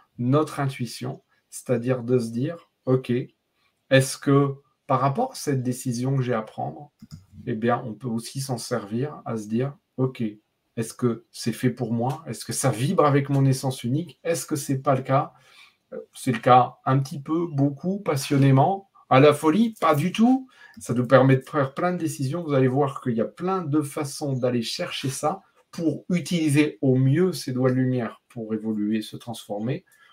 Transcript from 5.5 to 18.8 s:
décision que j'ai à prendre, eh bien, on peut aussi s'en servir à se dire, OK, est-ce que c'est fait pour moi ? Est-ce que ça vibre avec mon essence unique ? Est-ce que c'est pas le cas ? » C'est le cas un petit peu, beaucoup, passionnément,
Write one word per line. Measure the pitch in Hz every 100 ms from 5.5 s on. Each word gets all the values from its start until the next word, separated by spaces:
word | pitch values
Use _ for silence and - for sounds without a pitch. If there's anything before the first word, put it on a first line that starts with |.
| 131
décision | 123 123 131 117 127 135
que |
j'ai | 123
à | 113
prendre, | 110 - 127 - 147 _ - - - 104 -
eh |
bien, | 110 117 123
on | 113
peut | 104 127
aussi | 117 117 135
s'en | 135 120
servir | - 117 104 113 147 151
à | - 113
se | 104
dire, | 113 139 143 _ -
OK, | 131 131 107 104 _ _ _ -
est-ce | 113
que | - 123 113 -
c'est | - -
fait | 107 127
pour | 113 117
moi ? | 117 123 139 143
Est-ce | -
que | -
ça | 113 135
vibre | 107 139 185
avec | 147 139 139
mon | 139
essence | 135 131 135 131
unique ? | 117 143 175 -
Est-ce | - 170 -
que | 147
c'est | - 135
pas | 147
le | 127
cas ? » | - 135 151 - _ - - _ _ - -
C'est | - -
le | 113
cas | - 123 123 - -
un | 135
petit | 135 151
peu, | 139 160 170
beaucoup, | 143 143 139 180 202
passionnément, | 202 147 - 143 139 135 151 196